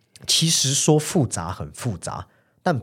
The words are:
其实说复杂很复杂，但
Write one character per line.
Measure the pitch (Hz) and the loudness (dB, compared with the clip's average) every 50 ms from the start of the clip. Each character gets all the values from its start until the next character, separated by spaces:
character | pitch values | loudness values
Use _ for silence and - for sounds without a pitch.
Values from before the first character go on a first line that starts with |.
| _ _ _ - - | _ _ _ -12 -4
其 | - - - 160 165 | 0 2 2 2 2
实 | 165 - - 135 139 | 2 2 2 0 0
说 | 135 - - 151 151 | 2 4 4 4 4
复 | 151 - - - 135 104 | 4 2 0 0 0 0
杂 | - - 85 82 | -2 -4 -6 -6
很 | 90 - 85 76 76 | -6 -8 -10 -12 -10
复 | - - 123 101 82 | -8 -6 -6 -6 -6
杂， | - - 52 - 90 - _ _ _ _ _ _ _ | -8 -10 -10 -10 -12 -14 _ _ _ _ _ _ _
但 | 185 170 117 | -2 -2 -2